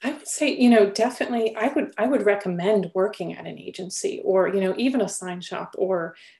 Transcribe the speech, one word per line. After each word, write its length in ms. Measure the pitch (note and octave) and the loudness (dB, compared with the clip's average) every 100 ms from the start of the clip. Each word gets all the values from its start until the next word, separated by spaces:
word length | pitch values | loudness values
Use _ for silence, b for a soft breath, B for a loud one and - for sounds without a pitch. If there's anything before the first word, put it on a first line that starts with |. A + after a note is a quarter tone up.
I 100 | C4 | -10
would 160 | D#4 - | -8 -8
say, 260 | - C#4+ | -2 -2
you 140 | B3+ B3 | 4 6
know, 220 | A3+ G3 | 8 6
definitely 680 | - A#3+ - C4 A#3 A3 A3 | 4 -2 -2 -4 -2 -2 -2
I 120 | A#3+ | -2
would, 260 | D#4 - - | -2 -4 -2
I 100 | B3 | 0
would 200 | C4 G3+ | 2 2
recommend 640 | G3+ F#3+ F3 F#3+ G#3+ E3+ | 2 0 -2 2 2 0
working 380 | F#3 F#3+ - E3 | 0 -2 -2 -10
at 140 | - E3+ | -10 -12
an 120 | D#3+ | -14
agency 640 | - - F3+ - - - | -14 -12 -10 -6 -6 -4
or, 260 | - F#3+ F3+ | 2 2 4
you 120 | G3 | 2
know, 140 | F#3+ G3 | 0 0
even 240 | B3+ B3+ | 0 0
a 80 | F#3 | -2
sign 320 | - F#3 F3+ | -4 -8 -10
shop 340 | - F3+ - - | -8 -10 -8 -4
or, 360 | F#3 F3+ E3 B B | -2 -2 -4 B B